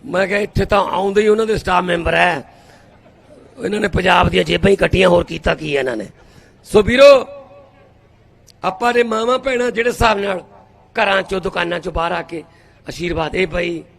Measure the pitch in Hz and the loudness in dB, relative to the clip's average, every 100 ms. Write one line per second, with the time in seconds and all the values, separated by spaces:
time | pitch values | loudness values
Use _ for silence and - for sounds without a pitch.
0 | - 175 190 202 208 - 190 208 175 175 | -6 -4 -2 -2 -2 -2 0 0 0 -2
1 | 196 196 214 214 220 208 - 180 180 170 | 0 2 2 2 0 -2 0 -2 0 -2
2 | 165 165 180 156 - - - - - - | -2 0 0 0 -8 -20 -20 -20 -20 -20
3 | - _ _ - - - - 208 208 170 | -20 _ _ -20 -20 -10 -6 -2 -2 0
4 | 180 175 175 180 165 170 185 196 170 185 | 2 2 2 0 0 0 2 2 2 2
5 | 185 175 170 165 175 160 156 143 131 113 | 4 2 0 -6 -4 -4 -4 -4 -4 -6
6 | 98 - - - _ _ - 202 208 247 | -10 -16 -20 -20 _ _ 0 2 2 8
7 | 277 269 - - - - - _ - _ | 8 8 4 -14 -20 -20 -20 _ -20 _
8 | _ _ _ _ _ - 180 185 240 240 | _ _ _ _ _ -8 -8 -2 0 0
9 | 233 220 226 254 262 247 247 202 233 208 | 0 0 -2 -2 -2 -2 -2 -2 -2 2
10 | 226 202 202 185 151 - - _ _ - | 0 2 -2 -6 -10 -20 -20 _ _ -4
11 | 208 196 185 190 185 185 170 175 180 165 | 0 0 -2 -6 -4 -4 -4 -6 -6 -4
12 | 165 175 - 165 - _ _ _ - 156 | -4 -4 -8 -12 -14 _ _ _ -16 -8
13 | 175 160 156 170 185 175 175 165 151 | -6 -4 -4 -4 -4 -4 -6 -8 -12